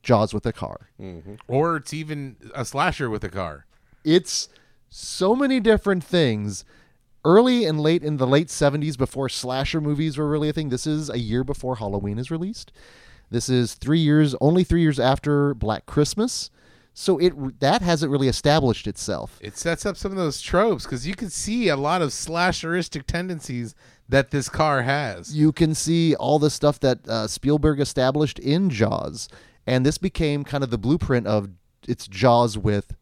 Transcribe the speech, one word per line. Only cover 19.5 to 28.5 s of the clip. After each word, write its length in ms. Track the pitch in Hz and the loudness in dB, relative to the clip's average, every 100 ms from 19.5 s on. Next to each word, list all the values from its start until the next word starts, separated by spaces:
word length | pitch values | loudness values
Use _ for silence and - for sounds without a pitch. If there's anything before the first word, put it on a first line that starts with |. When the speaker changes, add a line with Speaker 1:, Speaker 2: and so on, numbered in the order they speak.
| - | -6
Speaker 3:
sets 280 | 165 165 208 | -4 -2 -4
up 120 | 180 | -6
some 140 | 202 | -6
of 40 | 190 | -4
those 240 | 165 131 | -4 -4
tropes, 460 | - 175 226 151 - | 0 2 2 0 -4
'cause 180 | 123 139 | -8 -6
you 80 | 196 | -8
can 140 | 202 | -8
see 380 | - - 233 214 | -8 -4 0 0
a 80 | 139 | 0
lot 260 | 143 180 | 0 0
of 100 | 151 | -2
slasheristic 920 | - - 165 180 170 165 175 170 151 - | -4 -6 0 0 0 -2 -4 -4 -8 -6
tendencies 680 | 165 185 165 - 123 117 - _ _ - | -6 -6 -8 -8 -8 -8 -12 _ _ 0
that 240 | 135 131 | 2 2
this 160 | 143 127 | -4 -4
car 360 | - 156 135 | 0 0 2
has. 520 | 120 143 131 92 - 151 | 0 -2 -2 -8 -8 2
Speaker 1:
You 160 | 151 | 2
can 240 | - 165 156 | 4 0 2
see 400 | 160 170 165 143 | 0 2 4 2
all 240 | 127 151 | 2 2
the 100 | 151 | 2
stuff 300 | - 147 147 | 2 0 2
that, 260 | 135 127 - | 0 0 -4
uh, 180 | 113 113 | -4 -4
Spielberg 540 | - 135 151 151 143 | -4 0 2 2 2
established 580 | 139 - 127 143 151 - | -2 0 0 2 -2 -2
in 300 | 131 | -2